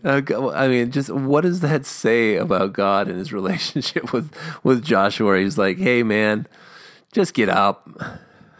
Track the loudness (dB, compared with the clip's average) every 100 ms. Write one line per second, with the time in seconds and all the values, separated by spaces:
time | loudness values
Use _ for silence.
0 | 0 0 0 -2 -2 0 2 2 0 -2
1 | -4 -4 0 2 2 0 0 -2 -4 -4
2 | 0 2 2 0 0 0 0 0 0 2
3 | 0 -4 -6 -6 -4 -4 -4 -6 -4 -4
4 | -2 -4 -4 -10 -14 -2 2 2 2 2
5 | 2 2 2 2 2 0 0 0 2 2
6 | 2 2 2 0 -4 -14 -20 -20 -20 -20
7 | _ -2 0 2 2 4 2 0 -10 -16
8 | -14 -14 -20 -20 -20 _